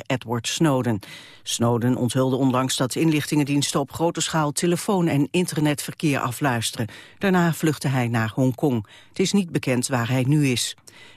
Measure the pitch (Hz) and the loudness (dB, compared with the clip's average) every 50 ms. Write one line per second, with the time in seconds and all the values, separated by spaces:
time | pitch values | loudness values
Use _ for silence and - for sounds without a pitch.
0 | - - 135 120 - 113 120 117 117 - - - 170 156 135 127 120 120 110 98 | -4 -4 -4 -4 -2 -4 -4 -4 -4 -4 -2 2 2 2 4 2 2 0 -2 -2
1 | - - - - - - - - - - - - 120 117 120 117 107 123 127 - | -4 -8 -18 -20 -20 -20 -20 -16 -10 -6 -4 0 2 2 2 2 2 2 0 2
2 | 127 120 - 135 131 131 127 127 139 131 123 127 131 127 - - 139 123 - - | 0 0 0 0 0 2 2 2 2 2 2 2 0 0 0 -2 -2 -2 0 0
3 | 165 160 151 151 139 - 165 147 143 131 143 143 139 - - 160 139 - - - | 2 2 2 0 0 0 0 0 0 2 0 0 0 0 0 -2 -4 -4 -4 -2
4 | 165 175 170 - 156 - - 160 151 147 143 - - 175 170 165 - - 208 185 | -2 -2 0 -2 -4 -2 0 0 0 0 -2 -2 0 0 0 0 0 0 0 2
5 | 170 165 143 139 143 - - 180 185 - - 160 151 151 147 - - - - - | 2 2 2 2 0 2 0 0 0 0 0 0 0 0 0 0 -4 -10 -8 -4
6 | - 151 139 127 - 127 117 - 151 139 123 113 110 - - - 117 104 - - | -2 0 0 0 -2 -4 -4 -2 -2 0 0 0 -2 -4 -4 -4 -6 -6 -8 -12
7 | - - - - - 196 185 180 170 170 151 - - 160 147 - - 147 135 131 | -20 -20 -10 -4 0 2 4 4 4 2 2 0 0 -2 -2 0 -2 -2 0 0
8 | 123 117 117 113 113 110 - - 131 131 123 - - 147 123 113 104 - - - | 0 0 0 0 -2 -2 0 0 0 0 0 0 0 0 0 0 -4 -6 -12 -20
9 | - - - - 196 175 - 202 190 165 143 - - 143 127 120 123 - 135 120 | -20 -10 -4 -2 0 2 2 2 0 0 -2 -4 -2 0 -2 0 0 0 -2 -2
10 | 117 113 127 131 127 131 151 151 147 135 123 110 - - - - - - - - | 0 0 0 0 2 2 4 4 4 2 0 0 -2 -6 -8 -12 -18 -20 -20 -20
11 | - - - | -20 -20 -20